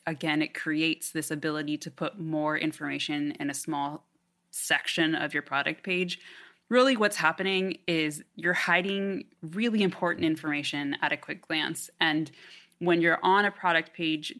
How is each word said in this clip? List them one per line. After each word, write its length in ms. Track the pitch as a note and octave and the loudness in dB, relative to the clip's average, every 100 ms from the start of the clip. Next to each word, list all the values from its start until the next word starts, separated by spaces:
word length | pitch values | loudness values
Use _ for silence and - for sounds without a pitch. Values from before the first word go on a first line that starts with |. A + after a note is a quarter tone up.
| - | -8
again, 340 | D3+ D#3+ D3+ | -4 -2 0
it 140 | D3+ | -2
creates 560 | - D#3+ D3+ D#3+ - - | -4 -2 0 0 -2 -6
this 200 | D#3+ D3+ | -6 -6
ability 460 | D3+ D#3+ D3+ D3 D3 | -4 -4 -4 -4 -4
to 120 | - | -6
put 280 | - D#3 G#3 | -6 -6 -6
more 380 | D#3+ D#3 D3+ D3+ | -4 0 0 0
information 760 | D#3+ - D3 C#3 - D3 D3 | -2 -4 -6 -6 -4 -2 -4
in 180 | - C#3+ | -4 -6
a 40 | |
small 520 | C#3 - D3 C#3+ D3+ _ _ _ _ _ | -6 -4 -4 -4 -6 _ _ _ _ _
section 600 | - - D#3 - - D#3+ | -6 0 0 0 0 2
of 200 | D#3+ D3+ | 2 -2
your 80 | D3 | -4
product 400 | - C#3 D3 D#3+ | -2 -2 -2 -4
page. 380 | - F3+ F3+ - - - - _ - | -2 -2 -2 -6 -12 -20 -20 _ 2
Really, 260 | B3 C4 B3 | 6 6 6
what's 200 | G#3 - | 2 2
happening 600 | D#3+ E3+ F#3+ F#3+ F#3+ - - | 0 2 0 0 0 -2 -2
is 380 | E3 D3+ D3 - - | 0 0 -4 -14 -4
you're 180 | F3 | 0
hiding 720 | F3+ - F3 F#3+ G3 G3 F#3+ - - | 0 2 2 2 -2 -2 -4 -8 -14
really 400 | D#3+ F3+ A#3 G#3+ | -8 -2 0 4
important 420 | F#3+ - F3 - | 2 2 -2 0
information 720 | D#3+ D#3 D#3 D3 C#3+ D3 C#3+ C#3 | 0 0 -2 -4 -4 -4 -4 -2
at 100 | D3 | -2
a 40 | D3 | -2
quick 280 | - E3 - | -6 -10 -4
glance. 440 | D#3 D3+ D#3+ - - | -2 -2 -4 -8 0
And 300 | E3 D3+ D3 - - - - - | 2 2 -2 -8 -20 -20 -20 -4
when 240 | F3 E3+ | 2 4
you're 180 | E3 D#3+ | 4 4
on 220 | F#3 G3 | 6 6
a 60 | G3+ | 4
product 420 | G3+ F#3 E3 D#3+ | 0 2 2 0
page, 420 | - E3 D#3 D#3 - | -4 -2 -2 -6 -10